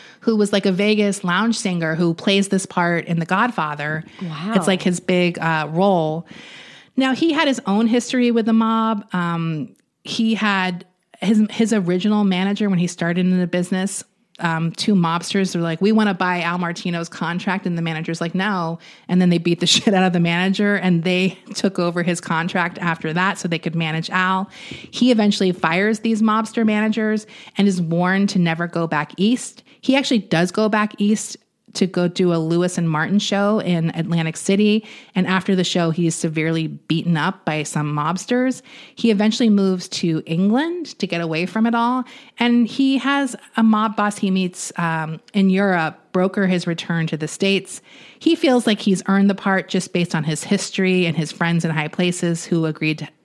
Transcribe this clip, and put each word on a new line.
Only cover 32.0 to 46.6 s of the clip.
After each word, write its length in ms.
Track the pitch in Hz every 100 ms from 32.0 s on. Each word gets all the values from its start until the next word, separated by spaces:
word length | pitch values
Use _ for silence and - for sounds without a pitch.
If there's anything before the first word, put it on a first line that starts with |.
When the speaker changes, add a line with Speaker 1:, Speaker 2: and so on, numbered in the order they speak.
| 175
Speaker 1:
do 260 | 175 180
a 40 | 165
Lewis 420 | 160 170 180 175
and 100 | 165
Martin 300 | 151 156 202
show 400 | - 202 202 214
in 320 | - 175 165
Atlantic 420 | - 156 170 160 -
City. 480 | - 196 208 214 - - -
And 140 | - 180
after 260 | 190 - 185
the 100 | 175
show, 260 | 185 165
he 160 | 160 170
is 80 | -
severely 500 | 170 156 160 165 160
beaten 520 | 147 - 160 170 160
up 280 | 165 - -
by 160 | 156
some 320 | 147 160 151
mobsters. 680 | 147 151 180 - 247 254 247 - - - -
He 160 | 233
eventually 380 | 202 214 214 233
moves 380 | 202 196 185 -
to 340 | - 175 156 -
England 720 | 165 196 240 330 359 294 -
to 80 | 185
get 160 | 170
away 240 | 170 160 175
from 220 | 220 226
it 80 | 233
all. 280 | 233 254 247 - - -
And 280 | 240 240 220
he 300 | - 269 269
has 380 | 254 285 269 - - -
a 60 |
mob 320 | 226 214 220 208
boss 220 | 208 208
he 140 | 196
meets, 400 | 190 180 185 - -
um, 400 | 170 160 156 156 - 208
in 160 | 190
Europe 480 | 185 202 180 160 - _
broker 340 | 185 190 202 185
his 180 | 180